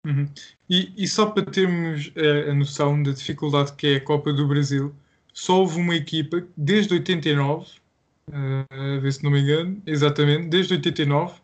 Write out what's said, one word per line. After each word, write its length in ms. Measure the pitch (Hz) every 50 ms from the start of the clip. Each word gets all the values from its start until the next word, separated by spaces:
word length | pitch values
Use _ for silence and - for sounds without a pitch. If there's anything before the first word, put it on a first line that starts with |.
| -
Uhum. 240 | 156 143 139 147 143 - - - - _ _ _ -
E, 240 | 180 180 185 190 -
e 120 | 214 190
só 180 | 151 - - 214
para 160 | 208 208 196 190
termos, 680 | 156 143 190 190 185 175 170 165 165 160 147 143 - -
eh, 360 | 165 156 151 147 147 151 147
a 20 | 143
noção 480 | 143 139 139 - - 147 143 147 147
da 100 | 147 139
dificuldade 640 | 135 135 - - 147 - 156 147 143 143 143 143 143
que 140 | - -
é 80 | 147 143
a 60 | 139
Copa 300 | 135 - 151 147 147 156
do 160 | 147 139 147
Brasil, 460 | 143 143 147 147 135 139 139 135 143 143 - _ _ _ _ _ _ _
só 280 | - - - 180 185
houve 180 | 190 175 156 175
uma 160 | 175 175 170
equipa 500 | 165 139 - - 160 151 151 165 175 175 - _
desde 380 | - 147 143 202 214 202 208 175
oitenta 340 | 175 - - 185 165 147
e 80 | 160 147
nove, 360 | 143 139 139 151 165 185 - - _ _ _ _ _ _ _ _ _ _ -
eh, 680 | 143 143 139 135 135 135 135 - - 135 139 139 139
a 20 | 139
ver 120 | 135 139
se 120 | 139 135 147
não 80 | 143
me 100 | 143 143
engano, 400 | 139 139 147 160 170 180 190 208 -
exatamente, 640 | 156 156 147 147 147 143 147 147 143 147 156 170
desde 280 | 165 160 185 185 - 185
oitenta 260 | 160 - 175 151 -
e 40 | 156
nove 320 | 143 143 147 170 180 - -